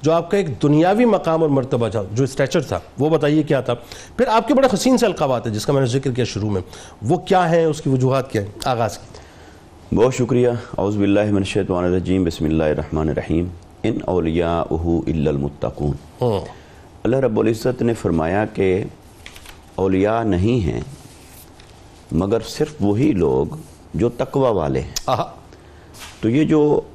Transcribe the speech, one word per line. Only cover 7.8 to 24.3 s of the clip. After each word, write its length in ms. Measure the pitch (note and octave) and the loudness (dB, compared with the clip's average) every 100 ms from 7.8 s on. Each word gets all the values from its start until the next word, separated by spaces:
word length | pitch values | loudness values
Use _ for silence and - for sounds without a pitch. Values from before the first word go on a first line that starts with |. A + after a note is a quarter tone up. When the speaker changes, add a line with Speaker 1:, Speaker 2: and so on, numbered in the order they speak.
Speaker 1:
کی 100 | - | 0
وجوہات 420 | C3 C3 C3+ B2+ | 2 2 0 0
کیا 100 | A2+ | -4
ہیں؟ 60 | G2+ G#2 | -4 -6
آغاز 340 | - A#2+ A#2 - | -4 0 -2 -4
کی۔ 140 | - - - - - - - - - - | -16 -20 -20 -20 -20 -20 -20 -20 -4 2
Speaker 2:
بہت 180 | A#2+ | 2
شکریہ۔ 340 | C3 A#2 B2 B2 A#2+ - - | 2 0 2 2 0 -6 -4
اعوذ 180 | F#2+ G#2 | -2 0
باللہ 240 | G2+ G2+ G#2 | 2 2 2
من 60 | G2+ | 0
الشیطان 480 | G2 G#2+ F#2+ F2+ | 0 -2 -2 0
الرجیم۔ 400 | F2+ F#2 F2 F#2 | 0 0 0 0
بسم 200 | F2 - | 0 0
اللہ 200 | D#2 D#2+ | 0 2
الرحمن 440 | D#2 D2 D2+ D#2 D#2 | 2 0 -2 -2 0
الرحیم۔ 380 | C#2 - D#2+ F2+ F2+ - - | -2 -2 -2 -2 -8 -20 -6
ان 160 | G#2+ - | -4 -4
اولیاءہ 960 | - F2+ E2 E2 E2+ E2+ - D#2+ E2 E2 - | 0 0 0 0 0 0 -2 -2 0 0 0
الا 240 | D#2+ D2 | -2 0
المتقون۔ 640 | D2 C#2+ - A1+ - D2 C#2 - - | 0 -4 -4 -8 -4 -4 -4 -10 -4
Speaker 1:
ہاں۔ 180 | B2 G2+ F2 - - - - - | -2 -2 -6 -16 -20 -20 -20 -8
Speaker 2:
اللہ 140 | A2 C3 | -2 0
رب 240 | C3 A2 | 0 0
العزت 420 | G#2+ A2+ B2+ B2+ | 0 0 -2 -2
نے 120 | A#2+ | -2
فرمایا 500 | A2+ G#2 E2 D#2+ F#2+ | -2 -2 0 0 0
کہ 400 | G#2+ - F#2+ F#2 A2 - - - - - - - - | -2 0 0 0 -2 -12 -20 -20 -20 -20 -20 -20 -14
اولیاء 480 | - F#2+ F#2+ G2+ A2+ | -4 0 2 2 0
نہیں 420 | A2+ F2 G2+ B2 | 0 0 2 0
ہیں 160 | E2+ A#1 - - - - - - - - - - - - - | 0 -4 -8 -16 -20 -20 -20 -20 -20 -20 -20 -20 -20 -20 -6
مگر 260 | D#2 G2 A2+ A2+ | -2 0 -2 -2
صرف 280 | - D3+ - | -4 -4 -2
وہی 320 | G2+ G2+ C3 | 0 2 2
لوگ 440 | A2 D#2+ C2 C#2+ - - - - | 2 2 2 -2 -6 -16 -20 -10
جو 140 | - A2+ | -2 -2
تقوی 440 | A#2+ C3+ | -2 -4